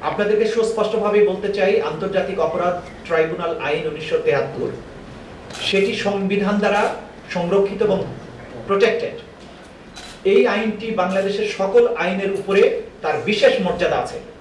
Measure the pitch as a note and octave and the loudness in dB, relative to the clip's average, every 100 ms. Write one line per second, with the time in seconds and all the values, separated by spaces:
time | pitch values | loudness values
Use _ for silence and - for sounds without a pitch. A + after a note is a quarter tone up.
0 | D#3 D3+ G#3 G#3+ A3 A#3 A3 - - F#3+ | -6 -2 2 2 2 2 0 0 0 0
1 | G3+ G#3 G#3 F#3 G3+ - F#3+ A3 - D#3+ | 2 4 4 2 -2 0 2 2 0 -4
2 | F#3+ F#3+ F3+ D#3+ D#3+ F3+ F3 F3+ - - | -2 0 0 0 0 0 -2 -2 -8 -16
3 | - D#3+ D#3+ - E3+ D#3+ D3 D#3 D#3 D3 | -2 0 2 0 -4 -4 -2 -2 -2 -6
4 | - D#3+ D#3 C#3 C#3 - - - - - | -2 0 2 0 0 -4 -6 -6 -14 -16
5 | - - - - - - - G3 G3+ - | -18 -18 -18 -18 -16 -8 -2 2 0 0
6 | G3+ G3+ F#3+ G3 F#3+ G#3 G3+ G3+ - - | -2 0 0 0 2 4 4 4 2 -2
7 | - - - F3+ F3 G3 G3 - G#3 F#3+ | -12 -18 -8 -4 2 4 2 2 2 2
8 | - - - - - - - G3 A3 A3+ | -2 -8 -14 -16 -16 -14 -2 4 4 2
9 | - - - - - - - - - - | -4 -8 -16 -20 -20 -20 -20 -20 -20 -18
10 | - - F#3+ A3+ A#3+ G#3 A3 - A3+ F#3+ | -18 -4 4 6 4 2 -2 -4 -4 0
11 | F#3 F#3+ G3 G3+ G#3+ - F#3+ A3 A#3 - | 0 2 0 0 -4 -2 2 4 4 2
12 | F3+ F#3+ G3 G3 - G3 A3+ - - - | -2 -2 -2 -4 0 4 4 2 -8 -8
13 | - - - G#3+ C4+ - F#3 - F3 - | -4 -2 -2 2 4 4 0 0 0 0
14 | C#3+ D#3+ - - | -2 -8 -14 -20